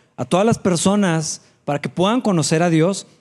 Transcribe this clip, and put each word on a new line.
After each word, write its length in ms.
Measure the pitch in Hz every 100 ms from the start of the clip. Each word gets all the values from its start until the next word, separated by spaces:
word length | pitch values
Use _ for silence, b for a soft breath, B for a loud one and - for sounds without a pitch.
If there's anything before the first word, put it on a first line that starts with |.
| b b
a 100 | 127
todas 200 | 175 220
las 140 | 226
personas 840 | 202 170 190 208 196 160 156 - b b
para 160 | - 147
que 80 | 143
puedan 320 | - 185 247
conocer 420 | 220 175 143 160
a 80 | 175
Dios, 380 | 160 165 196 - _